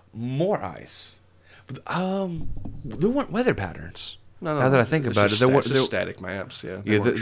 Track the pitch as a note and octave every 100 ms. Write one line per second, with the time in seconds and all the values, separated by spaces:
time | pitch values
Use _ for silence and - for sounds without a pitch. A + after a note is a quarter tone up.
0 | _ A2 A#2+ C3+ F3+ G3+ F#2+ B1+ - -
1 | - - _ _ _ - - B2 - F3
2 | F#3 G3 F#3+ E3 - - - - C3 B2
3 | G3 C#4 - G3+ B3+ A2 F#2+ F2 E2+ -
4 | - - - - D#3+ D3+ C3 C3+ A#2+ D#3+
5 | B2+ G2+ G2+ G#2+ B2+ C3+ A#2+ C3 C3 F#2+
6 | F2+ - F#2 G2 - - - F#2+ G#2 G#2+
7 | G#2+ -